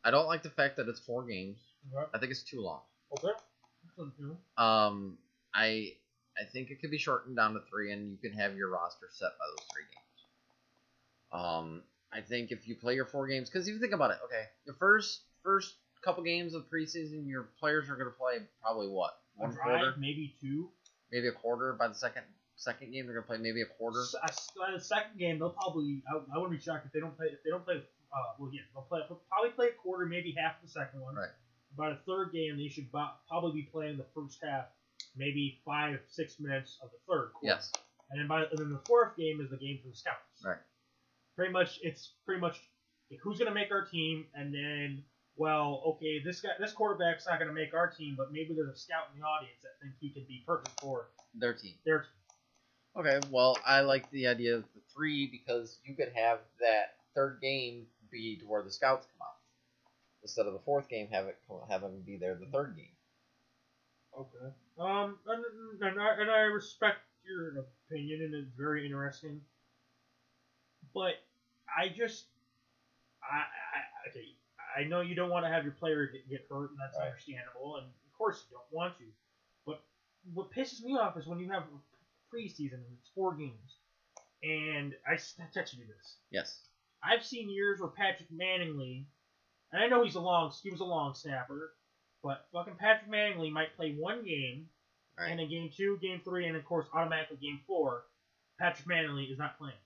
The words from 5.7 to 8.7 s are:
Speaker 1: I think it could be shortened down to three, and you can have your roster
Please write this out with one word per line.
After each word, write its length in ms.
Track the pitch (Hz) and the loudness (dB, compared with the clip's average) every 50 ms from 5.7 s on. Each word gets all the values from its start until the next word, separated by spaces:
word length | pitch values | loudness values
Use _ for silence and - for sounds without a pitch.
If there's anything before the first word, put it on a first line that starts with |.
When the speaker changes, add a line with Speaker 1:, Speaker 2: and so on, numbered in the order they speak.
| 110 110 107 95 - - _ _ _ _ _ _ _ - | 4 2 -2 -4 -8 -14 _ _ _ _ _ _ _ -8
Speaker 1:
I 40 | 107 | -8
think 240 | - - 131 131 123 | -6 -6 -8 -8 -8
it 80 | 139 135 | -10 -10
could 100 | - 151 | -6 -4
be 60 | 151 151 | -2 -2
shortened 380 | - 156 131 120 - 123 127 | 0 0 0 0 -2 -2 2
down 180 | 117 110 107 110 | 4 4 4 4
to 60 | 104 | 0
three, 300 | - - - 104 104 101 | -6 -6 -4 -4 -2 -2
and 200 | 101 101 104 104 | -2 -4 -6 -8
you 60 | 98 95 | -10 -8
can 160 | - 113 101 107 | -8 -8 -2 0
have 180 | 101 101 98 | 0 0 2
your 140 | 98 98 | 0 -2
roster 400 | 92 | 0